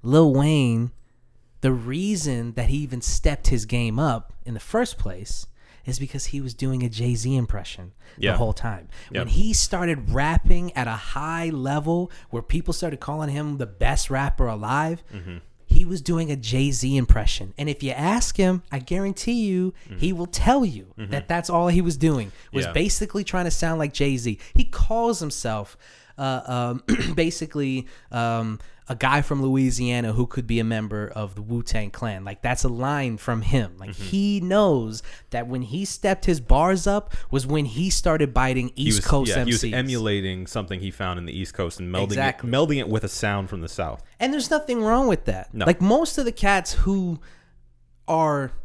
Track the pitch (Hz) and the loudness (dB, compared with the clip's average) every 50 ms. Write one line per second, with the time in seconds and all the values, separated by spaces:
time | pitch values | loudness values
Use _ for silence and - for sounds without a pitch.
0 | - 117 135 156 165 151 131 135 143 151 156 151 135 120 117 113 117 123 - - | 0 6 8 8 8 8 6 6 4 4 4 4 4 4 2 0 -2 -4 -6 -12
1 | - _ _ _ _ _ _ - _ _ _ - - 135 131 123 113 120 131 160 | -20 _ _ _ _ _ _ -20 _ _ _ -2 0 0 0 0 -2 -6 -4 -4
2 | 185 202 214 185 151 151 131 120 117 120 113 - 120 120 131 143 151 135 127 123 | -2 -2 -2 -2 -2 -2 -2 -2 -4 -6 -4 0 2 2 2 2 -2 -4 -6 -6
3 | - - - - - 156 143 - - - 139 120 110 107 123 120 120 113 110 120 | -4 -2 -2 2 2 2 2 4 4 4 4 4 2 0 -2 0 0 0 0 0
4 | 156 156 120 113 113 - - - - - 117 107 - - - 220 247 233 - - | 0 0 0 -2 -4 -10 -14 -12 -10 -8 -10 -10 -10 -4 -2 0 0 0 -2 -4
5 | - - 90 92 101 - - - - - - - - - - - - - 123 - | -4 -4 -4 -6 -6 -4 -4 -4 -4 -8 -14 -20 -20 -20 -20 -14 -8 -6 -4 -4
6 | 139 131 - 139 - - - 143 139 127 113 - 131 131 131 127 123 120 110 107 | -4 -6 -6 -6 -4 -4 -4 -4 -4 -6 -6 -4 -4 -2 -2 -2 -2 -4 -2 -2
7 | 120 123 123 113 107 127 139 131 120 110 - 104 92 - - - 90 90 - - | -2 0 0 0 0 0 0 0 0 0 -2 -4 -4 -10 -14 -14 -16 -18 -18 -20
8 | - - - - - 98 90 87 117 110 107 - - 117 104 92 85 - - - | -20 -20 -10 -4 0 2 2 2 2 2 0 -2 -2 -4 -6 -6 -10 -16 -16 -16
9 | - - - 98 87 - - - 208 220 220 - - - - 180 175 170 165 143 | -16 -8 -6 -6 0 2 4 4 4 4 2 0 0 0 -2 -2 0 -2 -2 -2
10 | 113 - - 131 139 151 165 165 - 147 - 175 180 175 - 139 127 113 113 113 | -2 -2 0 0 0 4 2 4 8 8 8 8 8 2 -2 -4 -4 -2 -4 -6
11 | - - - 139 143 156 165 165 170 165 160 139 127 135 143 151 147 156 170 175 | -6 -6 -4 -4 -4 -4 -4 -4 -4 -4 -4 -2 -2 -2 -2 -2 0 0 0 0
12 | 180 175 - - - - - 117 117 - - 165 165 - 165 - - 170 147 127 | -2 -4 -8 -16 -16 -8 -8 -8 -2 0 0 0 0 -2 -4 -2 -4 -6 -6 -6
13 | - - 143 156 156 147 139 147 151 151 147 139 127 107 95 - - 120 139 139 | -8 -8 -6 -4 -4 -4 -4 -4 -4 -4 -4 -6 -6 -8 -2 2 2 4 4 2
14 | - - 135 131 139 143 - - 131 120 113 107 107 107 127 143 156 160 170 170 | 0 0 0 -2 0 0 2 2 2 0 0 -4 -4 -2 -2 0 0 -2 -4 -6
15 | - - - 101 85 90 87 85 - - - _ - - 147 - 185 170 185 175 | -10 -14 -14 -14 -12 -12 -12 -14 -14 -18 -20 _ 2 10 12 12 12 10 4 -4
16 | 135 - 170 165 165 151 143 135 117 110 120 131 135 143 135 107 117 131 139 139 | -2 0 0 0 0 -2 -4 -4 -4 -2 0 2 2 2 2 0 0 2 2 2
17 | 123 - - 120 104 - - - 98 95 - - 143 151 143 143 - 135 123 127 | 6 6 6 6 6 0 0 0 -4 -10 -8 -8 -6 -6 -6 -4 -4 -6 -4 -2
18 | 147 175 208 240 240 - - - 196 185 185 185 - - - 135 127 - 180 185 | 0 0 0 0 0 -2 0 2 2 2 2 0 -4 -6 -8 -8 -4 -2 -2 -2
19 | 202 196 190 - - 233 240 240 220 202 185 185 185 185 - - - - 98 92 | -2 -2 -4 -4 -4 -2 -2 0 0 0 0 0 0 -2 -4 -8 -16 -14 -4 -2
20 | - 185 190 170 175 175 - - - - 254 285 254 196 131 107 92 - - - | 0 0 0 -2 -6 -6 -2 0 4 4 4 4 4 0 -2 -6 -12 -16 -14 -12
21 | 110 95 107 139 - - 170 175 170 - 175 170 175 175 175 180 180 170 160 135 | -10 -6 -6 -6 -4 -4 -4 -4 -4 0 0 2 2 4 4 4 4 2 0 2
22 | 143 160 151 131 110 98 - - - - - 135 127 85 85 - 165 202 - - | 2 2 2 2 -2 -6 -10 -18 -20 -8 -6 -4 -4 -2 -2 -2 0 0 0 -2
23 | 214 214 - 208 202 - - 185 175 170 160 - - 165 160 160 151 147 143 - | -4 -4 -4 -6 -6 -4 -2 -2 0 0 0 0 0 -2 -2 -2 -4 -4 -2 -2
24 | 147 143 135 127 117 120 107 - - - - - - - - - - - 220 226 | 0 0 0 -2 -2 -4 -6 -6 -10 4 6 6 6 6 6 4 4 4 4 2
25 | 233 233 233 175 175 151 135 - - 233 110 107 101 - - - - - - - | 2 0 0 -2 -4 -6 -6 -6 -4 -4 -4 -4 -6 -10 -14 -20 -20 -20 -20 -20
26 | - _ - - 139 135 131 127 - - 127 123 123 120 123 127 - - - - | -20 _ -12 -6 -4 -4 -4 -4 -6 -6 -4 -4 -2 -2 -4 -6 0 0 0 0
27 | - 170 160 147 165 165 170 - 165 156 - 147 143 135 131 131 123 - - - | 2 -2 0 0 0 0 0 -4 -8 -6 -4 -2 -2 -2 -2 -4 -6 -8 -14 -20
28 | - - - 120 117 117 117 113 113 110 110 107 - - - - - - 123 113 | -20 -8 -4 -2 -2 0 0 -2 -2 -4 -6 -8 -10 -16 -18 -20 -10 -10 -6 0
29 | - 131 135 147 143 - 151 139 135 135 131 135 135 131 120 117 127 123 123 120 | 2 4 4 4 2 2 0 0 2 2 4 4 4 2 2 2 0 0 0 0
30 | 117 113 110 117 123 120 - - 120 113 117 117 113 113 113 110 110 104 104 107 | 0 0 0 0 0 0 -2 -6 -4 -2 0 0 0 0 -2 -2 -4 -4 -6 -6
31 | 104 101 - - 107 98 95 101 101 107 120 120 117 - - 113 104 101 - - | -8 -8 -8 -8 -8 -8 -8 -12 -8 -6 -6 -6 -2 -2 -2 -2 -2 -2 -6 -6
32 | - 113 104 92 95 98 101 - - 117 123 127 - 135 120 117 127 135 147 147 | -6 -6 -6 -8 -10 -12 -12 -6 -4 -4 -2 0 0 0 0 0 -2 -2 -2 -2
33 | 135 127 113 104 - - 120 113 110 - - 135 113 92 87 - 98 104 98 - | -2 -4 -4 -6 -4 -4 -4 -2 0 2 2 2 2 0 -8 -12 -14 -12 -10 -8
34 | 101 135 180 196 202 202 202 202 175 180 185 208 214 190 156 131 113 110 110 110 | -8 -4 -2 0 0 0 0 -2 -2 0 2 4 4 4 4 2 0 -4 -8 -10
35 | - - - - - - - 120 120 123 127 127 127 110 117 170 196 190 - - | -10 -12 -14 -14 -18 -10 -8 -8 -6 -6 -6 -6 -6 -6 -6 -6 -6 -6 -8 -2
36 | - 202 190 185 - - 175 147 120 - 131 135 156 180 190 185 160 202 202 208 | 0 0 0 2 2 0 0 0 4 4 4 6 6 4 2 0 0 0 0 0
37 | 208 - - - - - - 135 127 131 147 156 147 131 110 135 175 190 156 - | -2 -4 -4 -4 -4 -2 -2 -4 -2 0 0 0 0 -2 -2 -4 -2 2 2 2
38 | - 180 160 156 151 143 117 - 131 131 131 127 123 123 - - 139 127 110 104 | 4 2 2 2 0 0 2 0 0 2 0 -2 -2 -4 -4 -4 -2 0 0 0
39 | 101 - 151 139 135 117 95 - 123 117 120 110 - 120 107 127 127 135 127 120 | 2 2 2 2 4 2 0 0 2 2 0 0 0 -2 -2 -2 -2 -2 -2 -2
40 | 110 107 104 101 95 95 92 92 92 87 - 117 101 92 101 92 95 98 - - | -2 -2 -2 -2 -2 -4 -6 -6 -8 -8 -8 -8 -6 -6 -8 -8 -8 -8 -8 -6
41 | 101 92 90 87 87 85 65 87 95 - - - 95 85 - - 90 87 90 92 | -6 -6 -6 -6 -8 -10 -8 -8 -10 -10 -6 -6 -6 -6 -6 -8 -8 -6 -4 -4
42 | 98 98 104 107 135 135 127 - - 120 120 135 156 156 151 139 127 85 107 110 | -2 -2 -2 -2 -2 -2 -4 -4 -6 -2 0 0 2 2 0 -2 -2 -2 -4 -4
43 | - 98 - - - 107 101 101 98 92 - 90 82 80 - - 92 78 64 - | -4 -4 -6 -4 -4 -2 -2 -2 -4 -6 -8 -10 -10 -10 -6 -6 -6 -6 -6 -12
44 | - - - _ 226 262 277 302 247 - 330 302 302 302 247 233 220 214 226 247 | -14 -20 -8 _ -4 -2 -2 -2 -2 0 -2 -2 0 -2 -2 0 2 2 2 4
45 | 269 254 196 - - - 101 92 92 - - 113 98 - 175 - 180 196 226 285 | 4 2 2 0 0 -4 -4 -4 -6 -10 -6 0 2 2 4 4 4 4 4 4
46 | 330 311 - - 269 233 233 - - 196 202 190 180 - - - - 185 196 196 | 2 0 -2 -2 -2 -4 -2 0 2 2 2 2 0 -2 2 2 2 2 2 0
47 | 185 180 165 156 - - - - _ _ _ - - _ _ _ _ _ _ _ | -2 -2 -4 -6 -8 -18 -20 -20 _ _ _ -20 -20 _ _ _ _ _ _ _
48 | _ - 165 160 160 156 147 143 139 127 - - - | _ -2 0 0 2 2 0 -2 -4 -4 -6 -8 -8